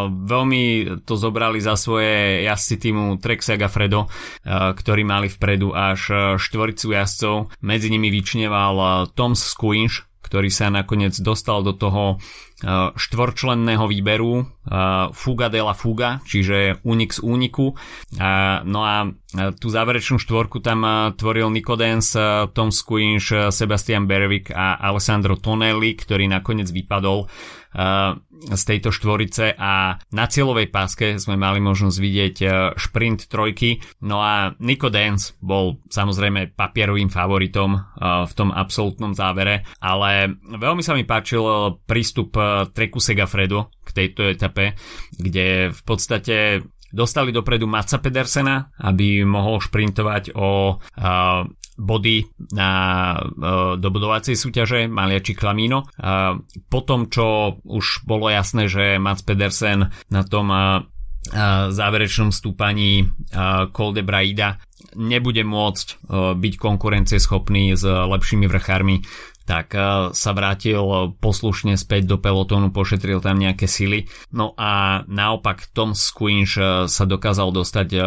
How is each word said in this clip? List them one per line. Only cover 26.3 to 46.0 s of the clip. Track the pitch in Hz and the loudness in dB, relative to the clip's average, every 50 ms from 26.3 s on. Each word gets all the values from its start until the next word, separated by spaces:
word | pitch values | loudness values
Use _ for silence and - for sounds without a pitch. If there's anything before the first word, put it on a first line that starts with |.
| 95 95 95 - 110 107 101 90 85 | 0 0 0 -2 -2 -2 -2 -4 -4
vypadol, | 95 92 - 101 98 95 98 98 101 98 - | -6 -4 -2 -2 0 2 0 0 0 -2 -6
e, | - - - - - - - _ - 98 92 95 95 98 98 95 80 - - _ - | -10 -16 -18 -20 -20 -20 -20 _ -4 -2 0 2 2 2 2 0 -2 -4 -10 _ -20
z | - - - 101 92 | -16 -8 -4 -4 -2
tejto | - - 110 104 - 113 | 0 0 0 0 0 0
štvorice | 98 - - 104 104 104 110 95 - - 110 107 - | -2 0 0 0 0 0 0 -2 -2 0 0 0 -2
a | - 95 98 95 95 95 92 92 - - - | -2 -2 0 2 2 2 0 -2 -6 -10 -6
na | 104 104 117 117 | -4 -2 -2 0
cieľovej | - 143 139 131 123 113 107 95 | 2 2 2 2 2 0 0 0
páske | - 98 95 92 - - 117 107 104 | 0 -2 -2 -2 -2 -2 -2 -2 -2
sme | 98 - - 98 98 | -2 -2 -2 -2 0
mali | 95 95 98 101 | 2 2 2 2
možnosť | 101 98 95 95 101 95 87 | 2 2 2 2 2 2 2
vidieť, | 95 98 101 95 101 98 92 90 - | 0 0 0 2 2 0 0 0 0
e, | 95 95 95 95 95 90 - | 0 0 2 2 0 0 -2
šprint | - - - - 104 117 117 110 101 - - | -4 -4 -4 -2 0 0 0 -2 -2 -6 -6
trojky. | - 107 107 110 98 - 120 117 113 98 - - - - - | -4 -2 -2 -2 0 0 0 0 0 -2 -6 -14 -14 -10 -6
No | 104 104 104 | -4 -2 0
a | 104 104 104 104 98 95 - - | 0 2 2 0 0 -2 -4 -2
Nico | 110 123 135 - 147 123 | 0 0 0 0 0 0
Dens | 104 104 104 107 101 98 - - - _ | 2 2 2 2 0 -2 -4 -6 -10 _
bol | - 90 95 98 95 90 - - - - | -4 0 0 2 2 0 -2 -6 -10 -6
samozrejme | - 104 98 101 95 101 101 101 101 98 92 90 | -4 -2 0 0 0 0 0 0 0 -2 -4 -4
papierovým | - - 98 - - 110 104 101 101 101 101 95 | -6 -6 -6 -4 -2 0 0 0 2 2 0 0
favoritom, | - 92 90 95 98 95 95 92 - 101 98 98 98 | 0 0 0 0 0 0 0 0 0 0 0 0 0
e, | 98 98 - - - 87 90 87 90 90 85 | -2 -4 -8 -8 -4 -2 0 0 0 -2 -2
v | - | -2
tom | - 104 95 | 0 0 0
absolútnom | - 92 95 95 - - 104 98 95 - 110 104 98 | 0 0 -4 -4 -2 -2 -2 -2 -2 -4 -6 -6 -4
závere, | 98 98 92 92 95 95 101 104 98 98 - - - | -2 -2 -2 0 0 0 0 0 -2 -4 -8 -10 -6
ale | - 92 95 98 101 98 101 98 98 98 - - - | -2 -2 0 2 2 2 2 2 2 0 -2 -6 -12
veľmi | - 110 104 113 143 170 175 156 | -14 -10 -4 -2 -2 -2 -2 -2
sa | 170 | -2
mi | 151 131 110 - | -2 -2 0 0
páčil, | 117 110 - - 120 113 | -2 -2 -2 -2 0 0
e, | 110 110 107 104 104 101 87 - - - | 2 2 2 2 0 0 -2 -4 -4 -2
prístup, | 113 117 110 - - 120 110 113 - | 0 0 0 -2 -2 -4 -4 -2 0
e, | 107 104 104 101 98 98 95 | 0 2 2 2 0 0 -2
Treku | - - 113 98 - 117 | -2 -4 -4 -2 -2 -2
Segafredo | - - 107 101 98 - - 98 95 92 101 104 104 - _ _ | -2 0 0 0 0 0 0 0 0 0 0 -2 -2 -6 _ _
k | - - - 98 95 | -14 -6 -2 -2 -2
tejto | 92 - - 104 98 | -2 -2 -2 -2 0
etape, | 92 87 101 90 - 104 98 104 101 98 - - - - - - - | 0 0 -2 -2 0 0 -2 -2 -2 -6 -12 -14 -12 -12 -12 -12 -8
kde | - 90 92 87 92 92 92 92 92 92 90 | -6 -4 -2 0 0 0 2 2 2 0 -2
v | - - | -4 -6
podstate | - - 113 95 | -4 -2 -2 -2